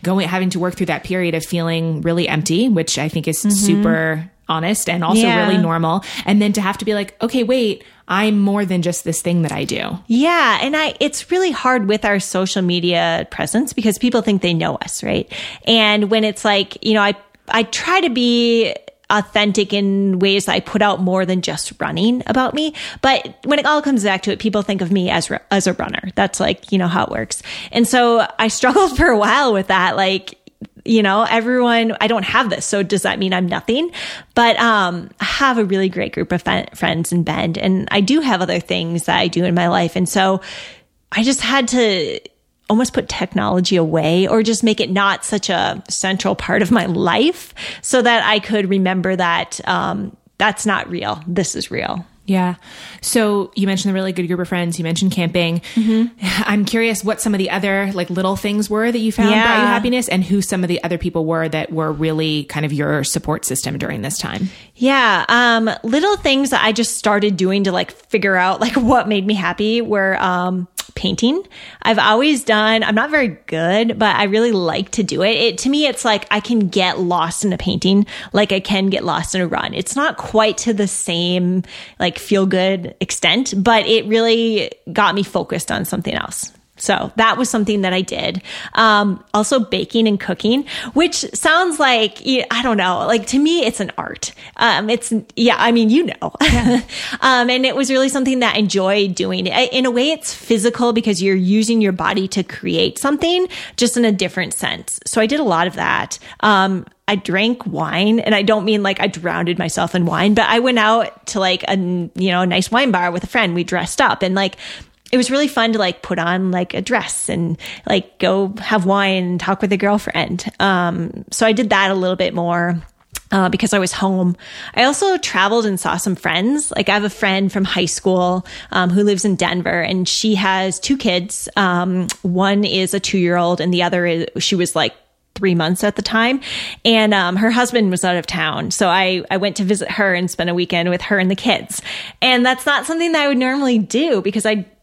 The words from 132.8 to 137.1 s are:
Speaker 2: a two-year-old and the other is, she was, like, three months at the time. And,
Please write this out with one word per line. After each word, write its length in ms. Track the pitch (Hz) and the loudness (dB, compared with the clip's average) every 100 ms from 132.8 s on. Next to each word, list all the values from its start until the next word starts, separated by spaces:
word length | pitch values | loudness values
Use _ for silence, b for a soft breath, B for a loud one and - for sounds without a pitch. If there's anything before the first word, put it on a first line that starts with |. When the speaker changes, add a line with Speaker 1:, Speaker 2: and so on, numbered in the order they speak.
| 190 202 | 0 -2
Speaker 2:
a 40 | |
two-year-old 640 | - 196 175 175 175 175 | -2 0 2 2 2 0
and 100 | 170 | 0
the 100 | 180 | 0
other 240 | 175 180 175 | 0 0 0
is, 180 | 165 165 - | -2 -4 -4
she 160 | - 190 | -2 0
was, 200 | 175 160 | 0 0
like, 200 | 120 - _ _ _ - | -2 -4 _ _ _ -4
three 180 | 196 170 | 0 2
months 280 | 160 180 | 0 0
at 120 | 208 - | 0 -2
the 60 | |
time. 400 | - 226 233 269 B B B B 233 | -2 0 2 0 B B B B 2
And, 280 | 226 214 | 4 4